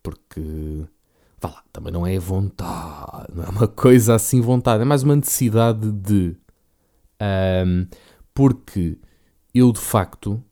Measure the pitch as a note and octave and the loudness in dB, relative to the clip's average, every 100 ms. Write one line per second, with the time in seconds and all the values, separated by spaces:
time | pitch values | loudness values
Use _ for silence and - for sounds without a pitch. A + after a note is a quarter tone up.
0 | - D#2+ _ - D#2 D#2 D#2 D2+ D#2 _ | -14 -16 _ -14 -10 -10 -10 -10 -14 _
1 | _ _ _ _ F2 - _ - A2+ E2+ | _ _ _ _ -14 -14 _ -16 -10 -6
2 | F2 F#2+ F2 F#2+ G2 - F2 E2+ D#2+ D2 | -4 -4 -4 -4 -6 -8 -12 -10 -12 -16
3 | - - - F2+ E2 G2 A2+ - B2+ B2+ | -18 -18 -16 -14 -2 2 2 4 6 8
4 | A2+ A2+ - B2+ A#2 B2+ B2 A2 B2 C#3+ | 6 2 2 0 2 0 0 0 0 0
5 | C#3 D3 - - B2 A2+ A#2 A2 G#2+ G#2 | 2 0 0 -2 0 2 2 0 -4 -6
6 | F#2+ G2+ F2+ F2 _ _ _ _ _ _ | 0 0 0 -6 _ _ _ _ _ _
7 | _ _ G#2 F#2+ F#2+ F#2 F2+ F2+ F2+ - | _ _ -4 -2 0 0 0 -2 -4 -12
8 | _ _ _ - C#3 - - G2 E2+ D2 | _ _ _ 2 2 2 -8 -6 -6 -6
9 | - _ _ _ _ B2 B2 A2 - A2 | -18 _ _ _ _ 2 4 2 -2 -2
10 | F2 - G2+ G#2+ - | -2 -8 -8 -8 -10